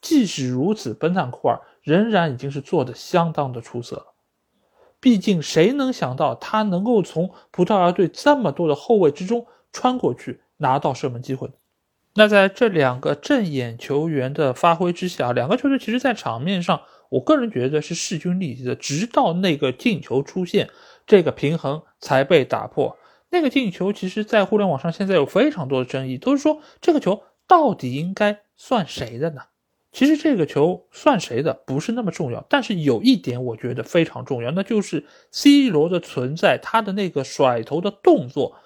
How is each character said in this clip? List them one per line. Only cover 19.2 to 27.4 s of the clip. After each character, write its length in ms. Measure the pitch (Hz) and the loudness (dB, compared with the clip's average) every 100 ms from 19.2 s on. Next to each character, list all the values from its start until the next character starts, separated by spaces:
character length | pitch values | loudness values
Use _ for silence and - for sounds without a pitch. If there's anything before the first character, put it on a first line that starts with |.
| 220 | 0
那 240 | 175 190 143 | 0 0 0
个 140 | 135 | -2
进 300 | 127 247 160 | -2 -2 -4
球 200 | - 131 | -4 -4
出 240 | - 185 175 | -4 -6 -2
现， 240 | 196 113 - - - - | -2 -2 -8 -20 -12 4
这 160 | 196 | 4
个 80 | 151 | 4
平 260 | - 143 165 | -2 -2 -2
衡 240 | 139 156 - _ | -6 -8 -12 _
才 240 | - 135 | 0 2
被 220 | 139 170 127 | 4 2 2
打 220 | 110 - | -4 -4
破。 300 | - - - _ _ - | -4 -4 -4 _ _ -4
那 120 | 359 | 0
个 80 | 285 | 2
进 220 | 277 226 | 0 -2
球 200 | - 185 | -4 -4
其 160 | 202 185 | -4 -6
实 160 | 214 | -6
在 220 | 214 220 190 | 0 0 2
互 120 | 214 | 2
联 120 | 190 | 0
网 100 | 135 | -2
上 120 | 170 | -4
现 140 | - 190 | -4 0
在 100 | 180 | 0
有 100 | 135 | 2
非 260 | 190 294 | 2 0
常 160 | 190 131 | 0 -2
多 120 | 135 | -2
的 60 | 127 | -2
争 220 | 135 131 | -4 -6
议， 100 | 131 | -4
都 180 | 254 277 | 0 0
是 80 | |
说 180 | 302 302 - _ | 0 -2 -6 _
这 120 | - | 0
个 60 | 302 | 2
球 240 | 180 214 - _ | 2 -4 -6 _